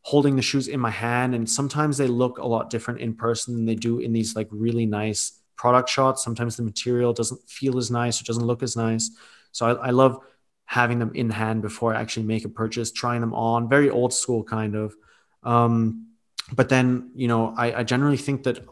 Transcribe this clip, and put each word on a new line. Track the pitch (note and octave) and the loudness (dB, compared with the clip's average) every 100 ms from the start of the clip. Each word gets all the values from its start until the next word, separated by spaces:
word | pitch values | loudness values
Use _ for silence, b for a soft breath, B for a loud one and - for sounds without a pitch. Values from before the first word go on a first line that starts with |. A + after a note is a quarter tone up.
holding | - C#3+ C#3+ C3+ | 4 4 4 2
the | |
shoes | - C#3 C3 | 0 -2 -2
in | C#3 | -2
my | A#2 | -2
hand. | G2+ A#2 A#2+ B2+ | -2 -2 0 0
And | A#2+ A2+ | 0 -2
sometimes | - C#3 D3 D3+ C#3 | -2 -2 0 0 2
they | C3 | 0
look | A#2+ B2+ B2 | 2 0 0
a | B2+ | -2
lot | A2+ - | -2 -2
different | A2+ - A#2+ | -6 -6 -6
in | A#2 | -6
person | A2+ A#2 A2+ - | -4 -2 -2 -4
than | A#2+ | -4
they | A2+ | -2
do | A2+ A#2 A#2+ | -2 -2 -2
in | A#2+ | -2
these, | A2+ A2+ | -2 -2
like, | A2 G#2+ | -4 -8
really | G#2 A2+ A#2 A2+ | -4 -2 0 0
nice | G#2 A2 G#2 - _ _ - | 0 -2 -4 -6 _ _ 0
product | B2 B2 B2+ | 4 4 4
shots. | - C3 C3+ | 2 2 0
Sometimes | - A#2 A#2 A2+ | -4 -4 -4 -4
the | |
material | A2+ G#2 B2 B2 A#2+ | -6 -4 -2 0 2
doesn't | A#2 A2+ B2+ _ | 0 -4 -6 _
feel | - C3+ B2+ | -4 -2 -2
as | A2+ | -2
nice | A#2+ A#2+ A2+ | 0 0 -2
or | |
doesn't | - A#2 | -4 -2
look | A#2 A#2 | 0 -2
as | B2 A#2 | -2 -2
nice. | A2+ A2+ A#2 B B B B | 0 0 -4 B B B B
So | - A#2 | -2 0
I, | B2 B2+ | 2 2
I | |
love | B2 C3+ B2 b b _ _ _ | 6 6 4 b b _ _ _
having | B2+ A#2+ A#2+ | 0 2 2
them | A#2 | -2
in | - A#2 | -2 -2
hand | G#2+ A2 A2 | 0 -2 -2
before | G#2 - A#2 | -4 -2 0
I | A2 | 0
actually | A#2 - G#2+ | -4 -4 -2
make | A2 - | -2 -4
a | |
purchase, | - A2 A#2 A2+ | -4 -4 -4 -6
trying | - A#2+ A#2+ | -4 -2 -2
them | A2+ | -2
on, | A2+ A2+ A#2 A#2 | -2 0 0 4
very | C#3 C#3+ | 4 4
old | B2 B2 | 2 0
school | - - A#2 | -2 -2 -2
kind | A2 A2 G#2+ | -2 -4 -2
of. | G#2+ G#2+ - b b b b | -4 -6 -10 b b b b
Um, | B2 A#2 A#2 A#2 A2+ A2+ - _ _ - - | 2 4 4 4 2 -2 -12 _ _ -16 -8
but | B2+ B2 | 0 4
then, | C3 B2+ B2 - | 4 4 0 -4
you | - B2 | -4 0
know, | A#2 A2+ A#2 | 2 0 0
I, | A#2+ A#2 | -2 0
I | |
generally | A2+ B2 C#3+ C#3 | 0 2 2 0
think | - C3+ | 0 -2
that | C3 A#2+ - | -2 -4 -8